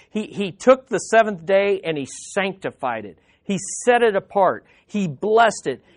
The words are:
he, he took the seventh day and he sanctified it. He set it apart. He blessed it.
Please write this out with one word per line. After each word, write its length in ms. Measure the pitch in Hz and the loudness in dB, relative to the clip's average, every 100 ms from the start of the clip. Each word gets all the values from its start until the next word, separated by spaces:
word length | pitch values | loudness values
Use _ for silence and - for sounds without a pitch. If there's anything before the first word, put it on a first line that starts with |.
| _ | _
he, 180 | 214 214 | -10 -10
he 240 | - 196 | -8 -8
took 340 | - - 262 - | -2 2 2 2
the 120 | 196 | -6
seventh 460 | - 226 214 190 160 | 0 2 2 -2 0
day 360 | 196 202 196 | 2 2 -2
and 140 | 160 156 | -4 -6
he 100 | 131 - - | -6 -12 -8
sanctified 680 | - 190 190 135 - 131 117 | -4 -4 -4 -10 -8 -6 -6
it. 160 | 101 82 _ _ | -10 -18 _ _
He 160 | - 190 - - | -8 -8 -8 -6
set 200 | - 240 | 2 4
it 120 | 233 196 | 4 0
apart. 500 | - 202 180 110 _ _ _ | -2 2 2 0 _ _ _
He 240 | 208 185 | -4 -4
blessed 580 | 131 208 220 226 202 - | -4 0 4 4 2 -6
it. 160 | 120 _ | -6 _